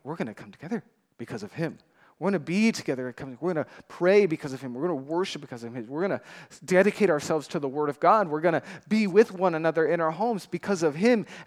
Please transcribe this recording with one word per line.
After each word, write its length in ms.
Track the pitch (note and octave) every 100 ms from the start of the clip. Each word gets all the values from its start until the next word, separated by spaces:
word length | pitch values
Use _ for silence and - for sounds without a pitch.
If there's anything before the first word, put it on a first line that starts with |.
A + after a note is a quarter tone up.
we're 120 | C3 E3
gonna 180 | B2+
come 180 | G#2 G#2+
together 320 | - E3 A3 - _ _ _
because 260 | A#2 A#2+
of 100 | G2
him. 240 | C3+ D#3+ - _ _ _ _
We're 120 | F3
gonna 80 | F#3+
be 320 | C#3 F#3 A3
together. 420 | - - C3 B2+ - C#3 B2
We're 140 | E3+
gonna 140 | D#3+ - - -
pray 380 | - F3 G#3 G3
because 260 | D#3+ C#3+
of 100 | C3
him. 120 | C3
We're 140 | A#2+ E3+
gonna 80 | D3
worship 460 | C3+ E3 F#3+ D#3+
because 220 | C#3+ A#2+
of 100 | A#2
him. 120 | B2 A2+
We're 140 | C#3+
gonna 200 | F#3+ C3 - - - - D3+
dedicate 440 | F3+ G3+ - G3
ourselves 380 | D3+ - D#3+ C#3
to 100 | E3
the 100 | C#3+
word 200 | C#3 D3
of 100 | C#3
God. 280 | E3 G#3+ F3+
We're 140 | D3+
gonna 220 | E3+ D#3 - - -
be 200 | A3 G#3
with 240 | F#3 A3+
one 240 | F#3 F#3 D#3+
another 300 | D#3+ D#3+ D#3
in 160 | E3+
our 100 | D#3+
homes 360 | E3 A#3 G#3 -
because 360 | F3 - F#3+
of 120 | D#3+ C#3+
him. 300 | A3+ A#3 E3+ -